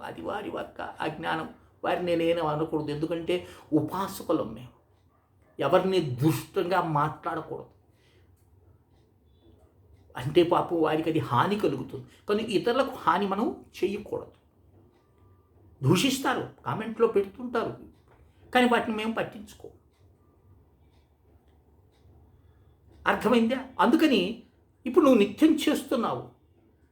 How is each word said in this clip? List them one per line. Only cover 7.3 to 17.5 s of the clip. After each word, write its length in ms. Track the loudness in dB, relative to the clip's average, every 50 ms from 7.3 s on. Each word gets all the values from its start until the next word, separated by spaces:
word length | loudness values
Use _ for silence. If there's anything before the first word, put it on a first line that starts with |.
| -8 -8 -10 -10 -12 -14 -14 -18 _ _ _ _ _ _ _ _ _ _ _ _ _ _ _ _ _ _ _ _ _ _ _ _ _ _ _ _ _ _ _ _ _ _ _ -20 -20 _ _ _ _ _ _ _ -20 _ _ -16 -14
అంటే 260 | -8 -8 2 4 4
పాపం 400 | 4 4 2 0 0 0 -2 0
వారికి 280 | 0 0 0 0 -2 -2
అది 80 | -2 -2
హాని 400 | -2 0 2 2 2 2 0 0
కలుగుతుంది, 480 | 0 -2 -2 -4 -8 -10 -12 -14 -16 -18 -20 _ _ -2
కానీ 140 | -2 -2
ఇతరులకు 520 | -2 -2 -2 0 0 0 0 0 -2 -2 -6
హాని 320 | -2 0 0 2 2 0
మనం 380 | -2 -2 -2 -2 -2 -4 -6 -12 -20 -6 -4 -4
చేయకూడదు. 480 | -4 -4 -6 -8 -8 -8 -10 -10 -12 -18 _ _ _ _ _ _ _ _ _ _ _ _ _ _ _ _ _ _ _ _ _ _ _ _ _ _ -20 -12 _
దూషిస్తారు, 680 | 2 4 4 4 4 2 0 0 -2 -2 -2 -2 -4 -8 -12 -10 -6
కామెంట్లో 400 | -6 -6 -4 -6 -8 0 2 2
పెడుతుంటారు, 720 | 2 4 0 -2 -2 -6 -12 -10 -6